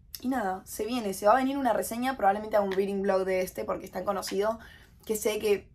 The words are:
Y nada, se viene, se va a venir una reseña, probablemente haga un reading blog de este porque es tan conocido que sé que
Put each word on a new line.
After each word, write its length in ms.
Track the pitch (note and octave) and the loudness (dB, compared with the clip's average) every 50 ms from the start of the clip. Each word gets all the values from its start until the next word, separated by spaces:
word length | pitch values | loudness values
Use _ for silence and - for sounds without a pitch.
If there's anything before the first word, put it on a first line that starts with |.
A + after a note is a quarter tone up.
| - - - - | -20 -20 -16 -8
Y 80 | - B3 | -4 -2
nada, 340 | C4+ B3+ G#3+ F#3 F#3 F#3+ - | -2 0 0 -2 -4 -4 -8
se 220 | - - - G#3+ | -12 -8 -6 -4
viene, 260 | G#3+ B3 B3+ G#3+ G3 F#3 | -4 -2 -2 -2 -4 -4
se 120 | G3 G#3 | 4 6
va 60 | G3+ A3+ | 6 6
a 40 | |
venir 220 | C4 C4 C4 C#4 C#4+ | 6 4 2 0 0
una 140 | C4+ A#3+ G#3 | 2 2 2
reseña, 440 | - - - A#3 A#3 B3 C4 C4 | 2 0 -2 -4 -2 -2 -2 -2
probablemente 400 | - G3+ G3 G3+ G#3+ G#3+ G#3+ A3 | 2 2 2 2 2 -2 0 2
haga 80 | G#3 G3+ | 2 2
un 80 | G3 F#3 | 2 0
reading 300 | F#3 G3+ G3 G3+ G3 F#3+ | 0 0 0 -2 0 0
blog 220 | G3+ F#3+ F#3+ F#3 | 2 2 2 0
de 180 | F#3+ F#3+ F#3 F#3 | 0 0 0 -2
este 220 | F3+ - - - | -4 -6 -8 -6
porque 200 | - F#3 F3 - | -6 -6 -6 -8
es 80 | - - | -10 -10
tan 120 | F#3+ F3+ | -4 -4
conocido 540 | G3 G3 F#3+ F#3 - G3+ F#3+ G3+ A3 A#3 A3+ - - - - - - - - - | -2 -2 -2 -4 -2 -2 0 0 0 -2 -4 -10 -18 -20 -20 -20 -20 -20 -14 -6
que 100 | - A3 | -4 -4
sé 240 | G#3 - A3 G#3 G#3+ | -2 0 -2 -2 0
que 300 | A3 G#3+ G3+ F#3+ - - - | 2 2 2 2 0 -6 -10